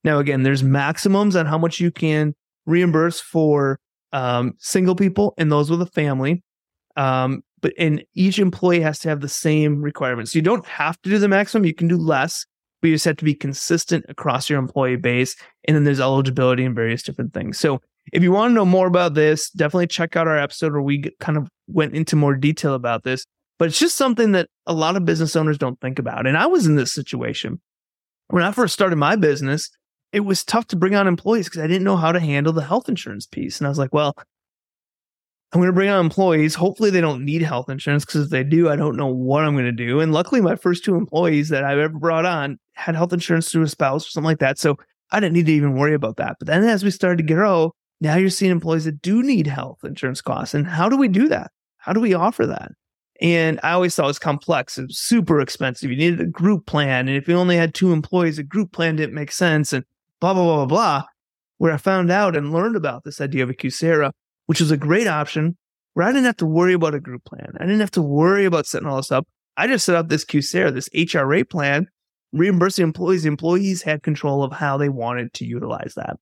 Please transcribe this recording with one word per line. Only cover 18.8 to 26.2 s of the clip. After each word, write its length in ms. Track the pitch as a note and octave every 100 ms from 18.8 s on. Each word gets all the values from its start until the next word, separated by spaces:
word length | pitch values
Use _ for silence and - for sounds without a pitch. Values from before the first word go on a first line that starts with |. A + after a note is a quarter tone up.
| F#3
about 260 | F3 F3
this, 360 | D3 D3+ D#3 -
definitely 360 | - D3+ F#3 F3
check 300 | - E3 E3+
out 100 | E3
our 100 | D3+
episode 360 | C#3+ - D#3+
where 80 | D3
we 160 | C#3 C#3+
g-, 80 | C#3 _
kind 180 | - D3+
of 100 | - _ -
went 280 | - D3+ D#3
into 200 | D#3+ D3+
more 200 | D3 C3+
detail 380 | D3 D#3 D3+
about 300 | C3 A#2+ A#2
this. 220 | B2+ C3 - _ _ _
But 100 | E3
it's 100 | -
just 160 | E4+ -
something 380 | C4+ A#3 A3
that 160 | F#3+ E3 _ -
a 80 |
lot 240 | D#3+ D#3 F#3+
of 80 | E3+
business 300 | E3 D#3+ E3
owners 220 | D#3 D3
don't 220 | C3 B2
think 200 | B2+ C3
about. 280 | B2 A#2+